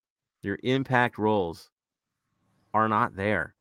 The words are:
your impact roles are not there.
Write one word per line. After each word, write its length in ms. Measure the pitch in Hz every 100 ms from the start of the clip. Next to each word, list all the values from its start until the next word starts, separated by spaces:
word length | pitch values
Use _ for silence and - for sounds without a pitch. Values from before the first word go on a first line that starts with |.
| _ _ _ _
your 160 | 101 101
impact 540 | 123 131 135 127 120 -
roles 540 | 107 107 87 87 - _ _ _ _ _ _ _ _ _ _
are 140 | 107 110
not 280 | 107 120 92
there. 380 | 101 95 78 _